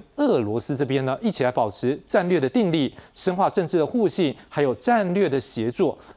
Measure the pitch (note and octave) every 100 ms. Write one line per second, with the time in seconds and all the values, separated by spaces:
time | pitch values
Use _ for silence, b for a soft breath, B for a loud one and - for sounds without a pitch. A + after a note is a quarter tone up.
0 | - - C#4+ D#3 G#2 A2+ - C3+ C3 C3+
1 | C3 C3+ A3+ - B2+ C3+ A2 - B2 D3
2 | - G#3 F3 F3 C3 B3 F#3+ D#3+ C3 B
3 | B - F#3+ F3+ F3 - E3 F3 D3 B3
4 | F#3+ - D#3 A#2+ B D3+ C#3 A#2 - A#3+
5 | F#3 F#3 F3+ C3+ - - A2+ B2 D#3+ -
6 | B